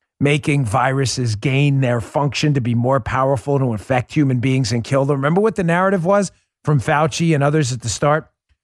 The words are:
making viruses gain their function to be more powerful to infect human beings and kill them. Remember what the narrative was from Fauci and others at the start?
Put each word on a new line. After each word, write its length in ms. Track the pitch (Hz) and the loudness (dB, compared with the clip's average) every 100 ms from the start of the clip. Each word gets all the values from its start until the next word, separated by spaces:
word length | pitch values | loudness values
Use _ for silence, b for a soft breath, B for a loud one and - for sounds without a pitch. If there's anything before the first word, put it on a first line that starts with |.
| _ - | _ -4
making 420 | 139 151 - 143 | 0 0 0 0
viruses 720 | 117 127 131 135 131 - 120 104 | 0 0 0 0 -2 -2 -2 -2
gain 460 | 143 135 143 139 | 0 2 2 2
their 180 | 127 123 | 2 -2
function 540 | - 147 143 - 151 | -2 -2 -2 0 0
to 80 | 135 | 0
be 140 | 117 117 | 0 0
more 260 | 123 135 | 0 0
powerful 580 | - 127 135 135 - 139 | -2 -2 0 0 -2 -2
to 140 | 131 | 0
infect 400 | 107 - 123 - | -4 -2 -2 -2
human 260 | 156 139 127 | 0 0 0
beings 320 | 135 131 120 | 0 0 0
and 120 | 120 | -2
kill 200 | 110 135 | -2 0
them. 140 | 139 139 | 0 0
Remember 240 | 143 175 | 0 0
what 140 | 220 202 | 0 0
the 80 | |
narrative 420 | 170 175 190 196 170 | 0 0 2 0 2
was 260 | 202 190 - _ _ | 0 0 -6 _ _
from 160 | - 147 | -2 0
Fauci 540 | - 147 156 - 170 | 2 0 0 0 0
and 100 | 143 | 2
others 300 | 139 156 123 | 2 0 0
at 80 | 123 | -4
the 80 | 117 | -6
start? 420 | - 147 156 - _ _ _ | -2 0 0 -2 _ _ _